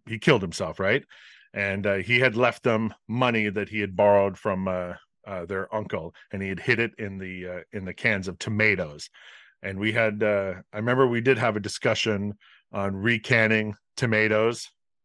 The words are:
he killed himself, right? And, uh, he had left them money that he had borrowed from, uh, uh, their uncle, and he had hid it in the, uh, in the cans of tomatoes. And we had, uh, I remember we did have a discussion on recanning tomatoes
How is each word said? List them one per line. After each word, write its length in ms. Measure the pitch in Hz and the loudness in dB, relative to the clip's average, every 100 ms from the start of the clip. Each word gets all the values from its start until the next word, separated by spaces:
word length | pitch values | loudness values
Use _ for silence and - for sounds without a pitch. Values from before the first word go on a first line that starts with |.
| - | -10
he 120 | 113 | -2
killed 220 | - 123 | 2 4
himself, 400 | 92 - 87 - | 2 -4 -6 -2
right? 240 | 98 135 - - - - _ | 0 0 -2 -18 -20 -20 _
And, 340 | - 98 98 101 | -6 -4 -2 0
uh, 100 | 98 | 0
he 240 | 92 123 | 0 2
had 160 | 131 110 | 2 2
left 260 | 123 - | 0 2
them 320 | 127 110 110 - - | 0 0 0 -6 -8
money 440 | 117 127 113 104 | -2 0 2 0
that 180 | 101 101 | -4 -6
he 120 | 107 | -4
had 140 | 101 | -4
borrowed 440 | 92 104 101 98 92 | 4 6 6 4 0
from, 280 | 107 95 95 | -4 -2 -2
uh, 280 | 90 90 87 _ _ - | -4 -6 -10 _ _ -12
uh, 180 | 95 | -10
their 280 | 87 95 95 | -6 -6 -4
uncle, 400 | 107 104 95 82 - - | -6 -6 -6 -8 -14 -12
and 100 | 98 | -6
he 60 | 98 | -6
had 120 | 92 | -4
hid 200 | - 113 | 0 0
it 120 | 113 - | 0 -4
in 220 | 104 98 | -10 -8
the, 280 | 92 92 90 | -10 -10 -10
uh, 140 | 90 - | -10 -12
in 100 | 107 | -10
the 80 | 95 | -10
cans 360 | 87 120 101 95 | -4 0 0 -2
of 100 | 87 | -6
tomatoes. 720 | - 107 110 92 82 73 - - - - - _ | -4 2 2 2 -2 -8 -18 -20 -20 -20 -20 _
And 160 | 98 95 | -8 -4
we 140 | 107 | -2
had, 300 | 113 113 104 | 2 0 2
uh, 320 | 107 101 95 90 - | 0 2 -2 -6 -10
I 40 | 104 | -4
remember 300 | 117 127 131 | 0 4 4
we 140 | 117 | 4
did 180 | 120 123 | 2 2
have 180 | 120 104 | 2 0
a 40 | |
discussion 720 | 101 - 123 107 113 101 104 101 _ _ _ | -4 -2 0 2 0 0 -2 -8 _ _ _
on 220 | 101 98 | -6 -4
recanning 800 | 98 107 117 - 120 110 110 107 101 _ - | -2 0 0 2 2 4 2 0 -8 _ -4
tomatoes 720 | 123 107 107 107 113 117 - _ _ _ | 0 2 4 4 2 0 -8 _ _ _